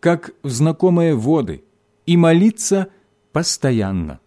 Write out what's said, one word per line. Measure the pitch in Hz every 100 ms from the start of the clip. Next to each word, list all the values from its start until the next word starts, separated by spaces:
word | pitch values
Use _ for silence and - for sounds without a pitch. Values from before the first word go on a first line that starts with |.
как | 170 170 - -
в | 139
знакомые | 120 156 160 180 175 170
воды, | 135 113 156 113 76 _ _ _ _ -
и | 175
молиться | 165 165 214 - - 196 185 _ _ _ _
постоянно. | 151 170 - 139 117 98 92 78 65